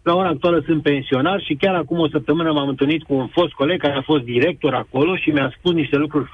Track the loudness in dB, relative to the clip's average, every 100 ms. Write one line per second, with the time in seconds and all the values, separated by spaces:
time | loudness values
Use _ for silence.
0 | 0 2 2 0 0 2 0 0 0 0
1 | 0 0 2 0 -4 -2 0 0 -2 0
2 | 0 0 0 0 0 0 0 0 0 0
3 | -2 -2 -2 0 0 0 -2 0 -2 -2
4 | 0 0 0 0 0 0 -2 -2 -4 0
5 | 0 0 0 0 0 -2 -2 0 0 0
6 | 0 -2 -4